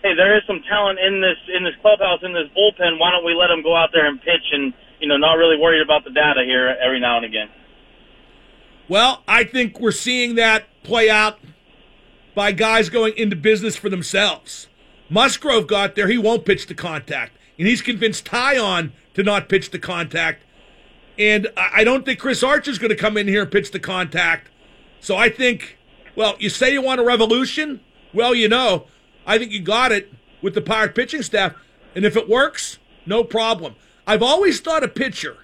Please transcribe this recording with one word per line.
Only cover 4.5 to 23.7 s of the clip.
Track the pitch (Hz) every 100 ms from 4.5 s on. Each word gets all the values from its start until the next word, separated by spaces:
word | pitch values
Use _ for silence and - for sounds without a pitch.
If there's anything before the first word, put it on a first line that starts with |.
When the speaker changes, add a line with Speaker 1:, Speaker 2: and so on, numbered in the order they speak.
Speaker 1:
and, | 147 139 - - _
you | 151
know, | 143
not | 156
really | 165 165 156
worried | 165 165
about | 151 151
the | 143
data | 131 151 135 127
here | 131 127 127
every | 127 131
now | 123 120
and | 113
again? | 110 107 - _ _ _ _ _ _ _ _ _ _ _ _ -
Speaker 2:
Well, | 190 247 240 -
I | 220
think | 233 262 233 -
we're | 226
seeing | - - 247 240
that | 233 226 220 - _
play | - 226 220
out | 214 214 214 - - _ _ _ _ _ _ _
by | - 202
guys | 190 220 226 214
going | 233 220 214
into | 214 175
business | 151 214 214 -
for | 202
themselves. | 185 165 190 208 156 - - - _ _ _ _
Musgrove | 185 262 - 302 233 151
got | 202 202
there. | 202 196
He | 240
won't | 214 226
pitch | - 190 -
to |
contact. | 165 175 156 - 139 117 _ _ -
And | 185
he's | 240
convinced | - 220 220 -
Taillon | - 233 254 269 208 180 160 - _
to | -
not | 196 202 -
pitch | 190 -
to | 170
contact. | - 175 165 165 165 160 _ _ _ _ _ _ _ -
And | 208 214 208 -
I, | 185 202
I |
don't | 220 262
think | 269 247
Chris | 277 240
Archer's | 262 294 294 214
gonna | 220 214
come | 202 208
in | 202
here | 202
and | 196
pitch | 180 170